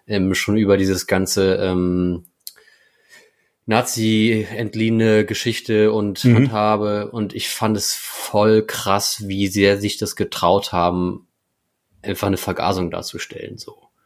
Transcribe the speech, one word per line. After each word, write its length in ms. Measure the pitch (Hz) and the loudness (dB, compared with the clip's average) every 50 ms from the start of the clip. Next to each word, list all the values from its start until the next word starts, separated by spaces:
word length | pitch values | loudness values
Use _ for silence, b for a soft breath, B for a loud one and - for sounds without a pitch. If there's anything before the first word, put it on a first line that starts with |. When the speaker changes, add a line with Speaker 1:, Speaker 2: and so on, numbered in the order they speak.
| B | B
Speaker 1:
ähm, 260 | - 107 98 95 95 90 | -4 -2 0 0 0 0
schon 220 | - - 104 104 | 0 0 0 0
über 180 | 110 104 98 98 | 2 4 4 4
dieses 280 | 95 95 95 95 87 - | 4 4 2 0 -2 -2
ganze, 480 | - 98 92 95 - - 101 95 95 92 | -2 0 0 0 0 0 0 2 2 2
ähm, 720 | 95 95 92 92 90 90 90 90 90 90 90 87 87 - _ _ _ _ - b b b b b b b b b b b b b b b b b b b b b b _ 110 110 117 | 0 0 0 0 0 0 0 0 0 0 -2 -2 -4 -8 _ _ _ _ -20 b b b b b b b b b b b b b b b b b b b b b b _ 0 0 0
Nazi-entliehene 1500 | 123 - - 113 110 110 110 107 110 117 113 110 107 107 113 107 117 104 - 110 110 113 113 110 113 110 107 107 104 | 0 0 -2 -2 0 2 2 2 2 2 2 0 -2 -4 -6 -8 -8 -6 -4 -2 0 0 2 2 4 4 4 4 2
Geschichte 680 | - 107 - - 120 110 - - - 110 107 107 107 | 2 -2 -4 -4 -4 -4 -4 -2 0 2 4 4 4
und 340 | 110 107 104 101 95 - - | 4 2 0 -2 -2 2 4
Speaker 2:
Mhm. 100 | 123 117 | 6 6
Speaker 1:
Handhabe 760 | 113 139 123 110 104 107 107 107 104 107 104 104 104 104 - | 6 6 4 2 0 2 2 2 2 0 -2 -2 -4 -4 -6
und 220 | - 113 104 95 - | -6 -6 -6 -6 -6
ich 140 | - - - | -6 -6 -6
fand 280 | - - 113 110 107 | -4 -2 -2 -2 0
es 160 | 101 - - - | -2 -2 -4 -6
voll 680 | - - - - - - - - 104 104 110 110 110 107 | -8 -10 -12 -12 -12 -8 -2 0 2 4 6 6 4 2
krass, 580 | - - - - 98 98 101 - - - - 104 | 0 -4 -4 0 0 0 0 0 -2 -6 -6 -8
wie 200 | 98 98 98 101 | -6 -2 -2 -2
sehr 300 | 95 98 101 98 98 101 | 0 2 4 4 4 4
sich 200 | 98 104 104 - | 2 0 -4 -4
das 180 | - 107 - - | -6 -6 -6 -4
getraut 560 | - 98 - - - - 85 95 101 - - - | -4 -6 -6 -4 0 2 2 2 2 0 -2 -2
haben, 540 | 87 87 87 90 90 90 90 98 - - _ _ _ _ _ _ _ _ _ _ _ _ _ _ _ | 0 0 2 0 0 -2 -4 -4 -8 -12 _ _ _ _ _ _ _ _ _ _ _ _ _ _ _
einfach 260 | - - 95 - 101 | -8 -8 -6 -2 0
eine 100 | 98 95 | 0 0
Vergasung 520 | - - 98 87 - - 95 95 92 90 82 | -2 -2 -4 -4 -2 -2 -2 -2 -2 -2 -4
darzustellen, 680 | - 82 - - - 82 - - - - - - - | -6 -8 -10 -10 -10 -12 -12 -12 -12 -14 -14 -14 -14
so. 200 | - - - - _ _ _ _ _ _ | -16 -16 -18 -20 _ _ _ _ _ _